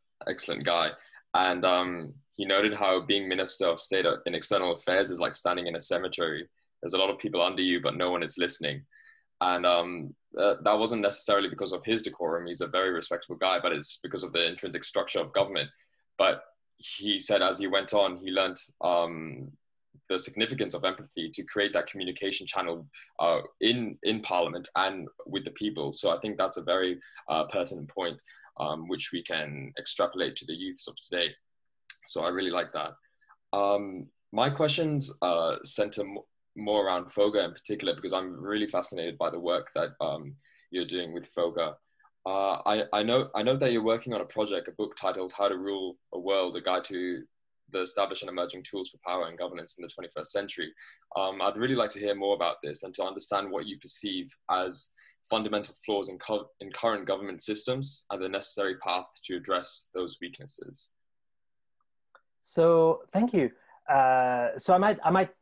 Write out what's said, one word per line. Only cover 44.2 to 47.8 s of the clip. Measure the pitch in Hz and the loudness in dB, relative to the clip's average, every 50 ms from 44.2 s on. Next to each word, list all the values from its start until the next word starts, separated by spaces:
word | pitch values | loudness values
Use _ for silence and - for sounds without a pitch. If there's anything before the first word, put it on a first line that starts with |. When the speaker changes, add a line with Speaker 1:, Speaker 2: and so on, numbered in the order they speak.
Speaker 1:
a | 90 | -4
project, | - - - 107 101 101 87 - | -4 -2 -2 -2 0 -2 -4 -4
a | 92 | -6
book | - - 107 104 - | -6 -6 -6 -6 -4
titled | - - 92 90 95 95 90 | -2 -2 -2 0 -2 -4 -6
How | - - 101 101 | 0 2 2 2
to | 98 | 2
Rule | 92 92 101 98 98 95 90 87 - _ _ | 0 -2 -2 -4 -4 -4 -6 -8 -12 _ _
a | - 90 | -10 -4
World, | 87 98 98 98 92 87 85 | -2 2 2 2 2 0 -2
A | 87 | -2
Guide | - 92 92 92 90 | 0 0 0 0 0
to | - 98 90 90 90 87 80 78 - _ _ _ _ _ _ _ _ | -4 -4 -4 -4 -4 -4 -6 -8 -14 _ _ _ _ _ _ _ _
the | - 92 | -4 -4